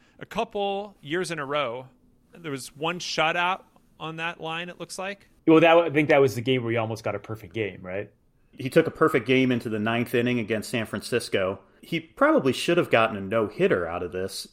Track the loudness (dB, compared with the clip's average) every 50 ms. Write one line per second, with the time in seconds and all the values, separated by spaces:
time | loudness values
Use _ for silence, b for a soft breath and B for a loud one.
0 | b b b -20 -18 -8 -6 -4 -4 -4 -4 -4 -4 -4 -4 -6 -8 -12 -16 _
1 | -10 -6 -4 -4 -4 -4 -6 -6 -6 -4 -2 -2 -2 -4 -6 -8 -12 -16 _ _
2 | _ _ _ _ _ _ -20 -14 -10 -8 -8 -8 -10 -12 -10 -6 -4 -4 -4 -4
3 | -6 -4 0 0 0 2 2 0 0 -2 -2 -4 -8 _ _ _ _ _ _ -14
4 | -12 -10 -8 -8 -8 -8 -8 -8 -8 -8 -8 -8 -8 -10 -12 -14 -14 -12 -10 -10
5 | -8 -10 -10 -12 _ _ _ _ _ 6 6 8 8 8 8 6 6 4 2 2
6 | 2 4 6 6 6 4 2 0 -2 0 0 0 0 -2 -2 -2 -2 -4 -6 -6
7 | -4 -4 -6 -6 -8 -10 -12 -12 -14 -10 -6 -6 -6 -6 -6 -10 -10 -8 -8 -8
8 | -8 -10 _ _ _ _ _ _ _ _ -14 -10 -8 0 2 2 2 2 2 2
9 | 2 2 2 2 2 2 4 4 4 4 2 0 -2 -4 -4 -2 -2 0 0 -2
10 | -2 0 0 0 2 2 0 -2 -2 -2 -2 -4 -2 -4 -4 -4 -4 -4 -6 -8
11 | -4 -2 -2 -2 0 0 0 0 0 0 -2 -4 b b b b -8 -6 -6 -6
12 | -6 -8 _ 2 2 4 4 4 2 2 0 0 0 0 2 2 2 4 4 4
13 | 4 2 0 -4 -6 -2 -2 0 -2 -2 -2 -2 0 0 2 0 -2 -2 -4 -6
14 | -6 -6 -6 -6 -6 -6 -8 -10 -14 -14